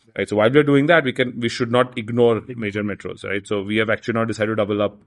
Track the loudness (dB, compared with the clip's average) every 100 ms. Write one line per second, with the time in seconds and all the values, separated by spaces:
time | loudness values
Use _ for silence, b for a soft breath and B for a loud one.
0 | _ -8 -2 2 4 4 4 4 4 4
1 | 2 -2 -4 -2 -6 -4 0 0 0 -4
2 | -4 2 4 2 -4 -8 -6 -4 -4 -6
3 | -10 -12 -8 -8 -4 -6 -2 -2 0 -2
4 | -2 -2 -2 -2 -2 -2 -2 0 -2 -4